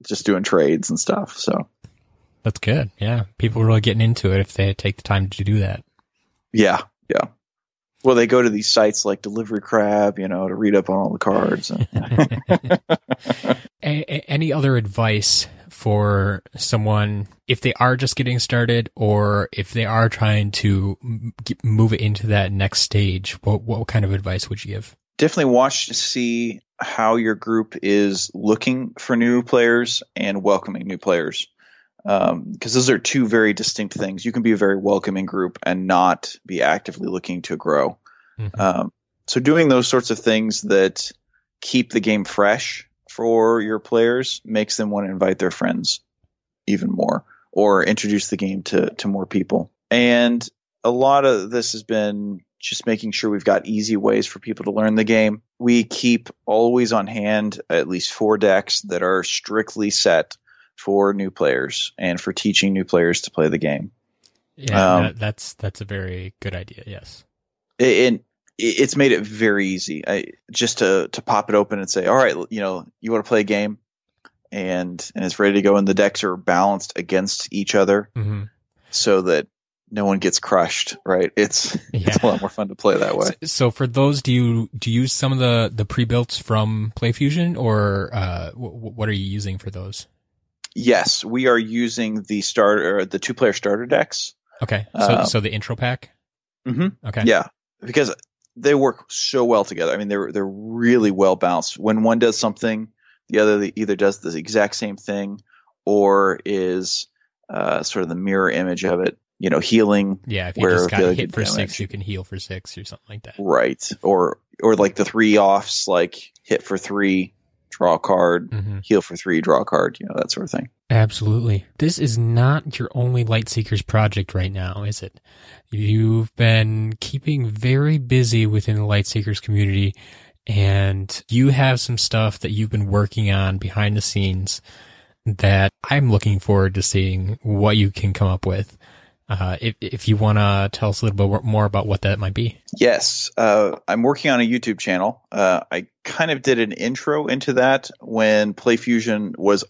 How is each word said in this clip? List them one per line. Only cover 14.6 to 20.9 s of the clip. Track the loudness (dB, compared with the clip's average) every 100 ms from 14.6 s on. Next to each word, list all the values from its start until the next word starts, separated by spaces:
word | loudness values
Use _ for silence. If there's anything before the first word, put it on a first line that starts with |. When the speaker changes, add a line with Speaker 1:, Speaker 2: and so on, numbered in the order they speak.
| 2 2
Speaker 2:
advice | 0 -2 0 0 0 0 -2 -10 -20
for | -6 0 2 2 2 2 -2 -8 -10
someone | -2 0 2 2 0 -2 -8 _ -2
if | -2
they | -2
are | 0 2 2
just | 0 -2
getting | -2 -2
started | 0 0 2 0 -2
or | -2 2 2 2 0 -2
if | -6 -6
they | -4
are | 0 2 2
trying | 2 2 2 0
to | 0 2 2 0